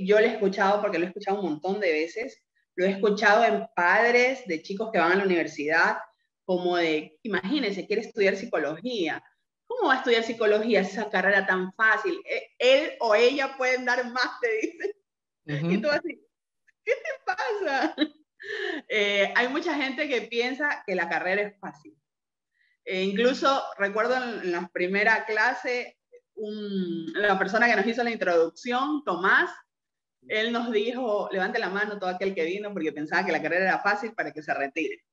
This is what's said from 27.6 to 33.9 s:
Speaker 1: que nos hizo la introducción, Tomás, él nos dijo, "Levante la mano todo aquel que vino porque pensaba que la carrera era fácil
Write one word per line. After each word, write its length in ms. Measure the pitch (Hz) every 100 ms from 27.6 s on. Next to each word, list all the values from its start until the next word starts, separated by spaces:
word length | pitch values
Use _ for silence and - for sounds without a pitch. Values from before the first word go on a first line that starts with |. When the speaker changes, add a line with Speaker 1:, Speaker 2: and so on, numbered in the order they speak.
| 233
Speaker 1:
que 80 | 208
nos 100 | 214
hizo 180 | 226
la 60 | 240
introducción, 920 | 220 185 170 165 - 247 247 285 302
Tomás, 460 | - 175 190 254 349 - _ _ _ _ _ _ 127
él 240 | 214 226
nos 180 | 233 233
dijo, 560 | 214 226 247 247 208 175
"Levante 260 | 190 185 233
la 120 | 196
mano 280 | 196 214 202
todo 120 | 185
aquel 240 | 185 196
que 100 | 190
vino 280 | 160 190 208
porque 200 | 196 156
pensaba 340 | 147 151 175 185
que 60 |
la 100 | 156
carrera 220 | 151 170
era 140 | 190 160
fácil 320 | 202